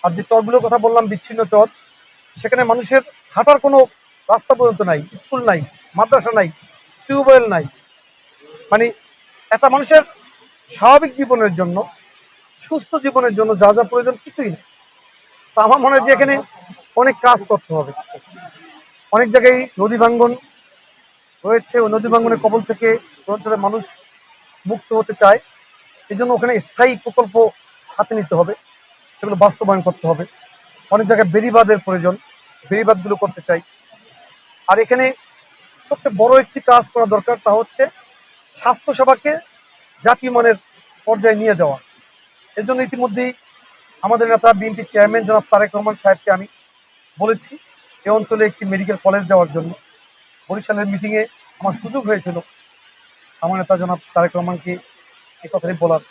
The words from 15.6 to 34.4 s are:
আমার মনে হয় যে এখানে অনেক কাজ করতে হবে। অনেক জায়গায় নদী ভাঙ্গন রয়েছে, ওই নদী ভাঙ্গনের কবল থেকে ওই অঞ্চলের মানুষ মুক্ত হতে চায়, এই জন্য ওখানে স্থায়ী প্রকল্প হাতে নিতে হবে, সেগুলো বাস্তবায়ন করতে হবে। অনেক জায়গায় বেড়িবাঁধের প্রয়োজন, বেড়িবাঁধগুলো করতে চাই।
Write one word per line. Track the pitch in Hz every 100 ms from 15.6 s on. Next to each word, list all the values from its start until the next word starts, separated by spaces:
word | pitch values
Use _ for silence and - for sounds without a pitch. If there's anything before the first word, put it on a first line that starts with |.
| 220
আমার | 277
মনে | 262 269
হয় | 262
যে | 269
এখানে | 277 277 - - - - _ -
অনেক | 254 - 247
কাজ | 233 196
করতে | 208 _ 160
হবে। | 139 330 740 698 _ 719 719 _ - - _ _ _ 214
অনেক | 240
জায়গায় | 240 247 254 254 -
নদী | 208 233
ভাঙ্গন | 233 233 240 247 _ _ _ _ _ _ _ _ _ _
রয়েছে, | 185 226 226 240
ওই | 220 220
নদী | 220
ভাঙ্গনের | 226 233 226
কবল | 214 220 196
থেকে | 220 226 226 - _ -
ওই | 208
অঞ্চলের | 214 214 196
মানুষ | 220 196 - _ _ _ _ _ _ 185
মুক্ত | 214 _ 220
হতে | 214 208
চায়, | 196 220 _ _ _ _ _ _ _
এই | 202
জন্য | 247
ওখানে | 240 233 226 -
স্থায়ী | - 254 240
প্রকল্প | 233 233 220 220 220 - _ _ _
হাতে | - 214 220
নিতে | 165 170
হবে, | 175 214 _ _ _ _ _
সেগুলো | _ 202 196
বাস্তবায়ন | 202 - 202 190 180
করতে | 175 160
হবে। | 156 180 _ - _ _ _ _
অনেক | 208 208
জায়গায় | 220 202
বেড়িবাঁধের | 196 233 226 214 208 -
প্রয়োজন, | 185 175 196 _ _ _ _ -
বেড়িবাঁধগুলো | 202 214 208 190 202
করতে | 196 - -
চাই। | 170 - _ _ _ _ _ - _